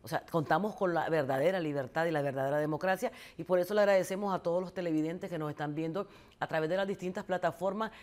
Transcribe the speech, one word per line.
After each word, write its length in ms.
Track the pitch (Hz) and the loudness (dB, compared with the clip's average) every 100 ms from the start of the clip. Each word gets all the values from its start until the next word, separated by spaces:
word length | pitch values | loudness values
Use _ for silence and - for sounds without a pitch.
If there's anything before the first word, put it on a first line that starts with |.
O 40 | - | -6
sea, 160 | 156 - | -4 0
contamos 460 | 170 147 160 214 190 | -2 2 2 2 0
con 180 | 185 | 0
la 160 | 165 131 | 2 2
verdadera 500 | 160 135 135 160 190 | 0 2 2 2 2
libertad 460 | 156 143 127 160 165 | 0 -2 -4 -2 0
y 60 | |
la 100 | 151 | 0
verdadera 380 | 139 135 135 147 | 0 0 0 0
democracia 520 | 151 151 185 190 240 - - - | 0 0 0 0 -2 -6 -14 -12
y 100 | - | 0
por 120 | 180 | 2
eso 160 | - | 4
le 80 | 208 | 4
agradecemos 500 | 202 196 175 196 202 | 6 6 2 -2 -2
a 120 | 180 | -2
todos 180 | 175 175 | 0 0
los 140 | 185 190 | -2 -4
televidentes 520 | 175 156 156 180 185 | 0 0 0 -2 -6
que 120 | 165 | -4
nos 100 | 151 | -4
están 240 | 151 151 | -4 -4
viendo 340 | 151 165 165 202 - - _ | -2 -2 -4 -6 -12 -20 _
a 60 | 143 | -2
través 240 | 160 160 | 0 0
de 80 | 185 | 0
las 100 | 196 | 0
distintas 360 | 196 180 185 | -2 -4 -6
plataformas, 680 | 190 180 175 165 190 202 220 - | -4 0 0 0 -2 -2 -4 -6